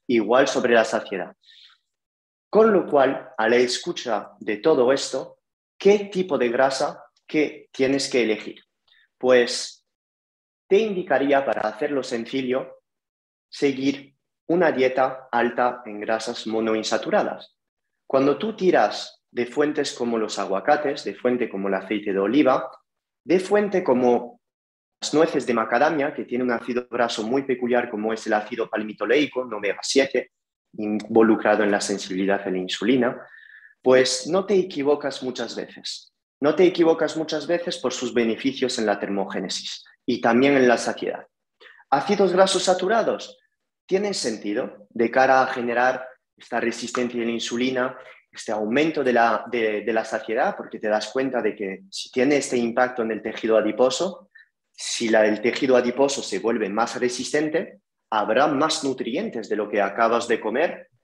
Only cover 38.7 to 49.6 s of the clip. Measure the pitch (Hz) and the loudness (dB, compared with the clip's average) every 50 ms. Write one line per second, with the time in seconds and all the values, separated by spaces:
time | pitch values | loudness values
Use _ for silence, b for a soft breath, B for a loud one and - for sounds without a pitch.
38.7 | - - 110 104 101 101 107 95 101 98 95 98 - 101 95 92 - - - - | -2 0 0 0 0 0 -2 -4 -4 -4 -4 -4 -6 -6 -6 -6 -8 -8 -10 -10
39.7 | - - b b b b _ - 120 117 123 120 117 120 135 143 143 135 127 123 | -12 -14 b b b b _ -4 -2 0 2 2 4 4 4 4 4 4 4 4
40.7 | 117 113 - 120 110 - - - - - - _ _ _ _ _ _ B B B | 4 2 0 -4 -6 -4 -6 -6 -6 -8 -12 _ _ _ _ _ _ B B B
41.7 | B B B B - 165 202 - 202 196 202 180 175 185 190 190 - 180 - 196 | B B B B -2 0 0 0 2 2 2 4 6 4 4 4 4 2 2 2
42.7 | 180 185 185 185 226 233 196 139 107 101 - - - _ _ _ _ _ _ _ | 0 2 0 0 0 0 0 0 -2 -4 -6 -12 -18 _ _ _ _ _ _ _
43.7 | _ _ _ - 175 190 208 208 185 - - 123 110 101 - 104 104 120 - - | _ _ _ -2 -2 -2 0 -2 -4 -4 -4 -4 -6 -4 -6 -4 -4 -4 -4 -6
44.7 | - - - _ - 117 117 113 - 131 131 131 131 131 131 - - 127 117 120 | -10 -16 -20 _ -2 -2 -2 2 2 2 4 4 4 4 2 0 -2 -4 -4 -2
45.7 | 117 120 123 127 131 - - - - _ _ _ _ _ - - 123 117 117 117 | 0 0 2 0 0 -2 -8 -14 -18 _ _ _ _ _ -12 -6 -4 -4 -2 -2
46.7 | 113 - 120 117 - 127 123 117 120 120 113 117 117 113 - - 120 120 127 131 | -4 -6 -8 -6 -4 -4 -4 -4 -4 -4 -4 -4 -4 -4 -6 -6 -4 -2 -2 -2
47.7 | 131 123 127 131 B B B B B B B _ - - - - 107 107 107 107 | 0 -2 -2 -2 B B B B B B B _ -20 -12 -8 -6 -4 -4 -2 0
48.7 | 117 143 156 165 156 151 131 127 120 117 117 117 110 104 - 117 120 120 | 0 2 2 2 0 0 0 2 4 4 4 4 2 0 -2 -4 -2 -2